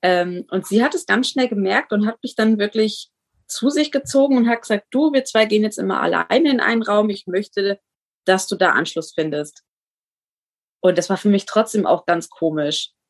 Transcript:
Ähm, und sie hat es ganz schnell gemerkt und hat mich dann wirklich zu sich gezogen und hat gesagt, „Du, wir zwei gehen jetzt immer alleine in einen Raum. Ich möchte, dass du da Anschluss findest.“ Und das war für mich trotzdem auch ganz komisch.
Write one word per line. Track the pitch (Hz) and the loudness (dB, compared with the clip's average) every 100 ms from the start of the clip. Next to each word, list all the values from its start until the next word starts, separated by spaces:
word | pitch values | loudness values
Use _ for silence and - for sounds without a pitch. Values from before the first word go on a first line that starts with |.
Ähm, | 180 180 180 180 - | 2 2 0 -6 -4
und | 190 170 | -6 0
sie | 202 | 0
hat | 262 | 0
es | 349 - | -2 -2
ganz | 202 262 | 0 0
schnell | - 254 | -2 -2
gemerkt | 208 190 208 294 | 0 0 0 -2
und | 208 214 | -2 -2
hat | 226 | -4
mich | 247 | -10
dann | - 220 220 | -2 2 2
wirklich | 208 220 220 208 - _ _ _ _ | 0 0 -2 -2 -16 _ _ _ _
zu | - 254 | -4 -2
sich | 294 302 | 0 -2
gezogen | 277 277 277 277 262 | -2 0 2 4 4
und | 233 | 2
hat | 233 | 0
gesagt, | - 208 _ | -2 -4 _
„Du, | 254 311 | 0 2
wir | 277 | 2
zwei | 262 220 220 | 0 0 2
gehen | 214 | 2
jetzt | 214 208 | 0 -2
immer | 190 190 | -4 -2
alleine | 165 175 - 254 320 | 0 -2 0 2 2
in | 254 | 2
einen | - 233 | 2 0
Raum. | 220 208 214 | 0 0 0
Ich | 196 - | -2 -4
möchte, | 180 208 - 196 202 _ _ _ _ | -4 -4 -4 -4 -4 _ _ _ _
dass | - 190 - | 0 0 0
du | 185 | 0
da | 180 | 2
Anschluss | 127 160 - 160 | 2 -2 -6 -8
findest.“ | - 156 151 147 - _ _ _ _ _ _ _ _ _ _ _ _ | -4 -4 -4 -8 -12 _ _ _ _ _ _ _ _ _ _ _ _
Und | 185 175 | 2 2
das | 175 | 0
war | 190 | 0
für | 208 | 2
mich | 202 - | 2 2
trotzdem | 214 220 214 190 | 0 0 0 0
auch | 156 - | 0 0
ganz | 170 165 | -2 -2
komisch. | - 165 156 147 151 - _ _ | -4 -2 -2 -4 -4 -8 _ _